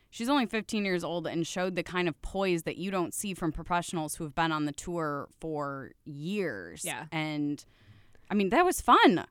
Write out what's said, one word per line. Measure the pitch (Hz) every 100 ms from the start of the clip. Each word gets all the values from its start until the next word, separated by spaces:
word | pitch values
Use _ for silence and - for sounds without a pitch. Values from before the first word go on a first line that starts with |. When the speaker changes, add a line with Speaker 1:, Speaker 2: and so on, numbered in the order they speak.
| _
Speaker 1:
she's | - 233
only | 294 226
fifteen | 220 - 220 196
years | 180
old | 160 175 160
and | 147 160
showed | 190 185 180
the |
kind | 165 180 175
of | -
poise | - 190 190 170
that | 165 -
you | 190
don't | 190 170
see | - 208
from | 175 165
professionals | 147 160 175 165 175 151 -
who |
have | 156 170
been | 165
on | 156
the | 147
tour | 143 180 170 156 143 113 _
for | 160 151 143 139 127 - -
years. | 143 160 208 170 101 85 80 170
Speaker 2:
Yeah. | 123 156
Speaker 1:
And, | 160 156 151 147 147 - _ - - - - -
I | 208
mean, | 190
that | 254
was | 370 -
fun. | - 294 415 165 -